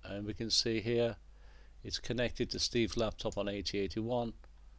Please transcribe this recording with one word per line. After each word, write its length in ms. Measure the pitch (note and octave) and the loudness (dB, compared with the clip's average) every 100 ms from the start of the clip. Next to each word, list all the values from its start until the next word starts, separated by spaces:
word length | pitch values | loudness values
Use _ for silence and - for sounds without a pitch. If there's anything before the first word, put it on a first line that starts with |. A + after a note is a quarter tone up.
and 220 | - G2 G#2 | -6 -6 -4
we 80 | |
can 160 | G#2+ A2+ | -4 2
see 320 | - - A2+ | 2 4 2
here 340 | G#2 A#2+ A#2 G#2 - - - - - - | 2 4 4 2 -10 -18 -18 -18 -18 -12
it's 160 | G#2 - | -6 -6
connected 500 | - A#2+ A#2 - B2 | -2 2 2 2 -2
to 80 | - | 0
Steve's 380 | - A#2+ A2+ - | 2 4 4 4
laptop 400 | A2 - A2+ G2+ | 0 0 -2 0
on 100 | G2+ | 0
eighty 320 | G2+ F#2 G2+ | 0 0 0
eighty-one, 540 | G2 A2 A2 B2 A#2 A2 - - - | 0 0 0 0 0 -4 -16 -18 -18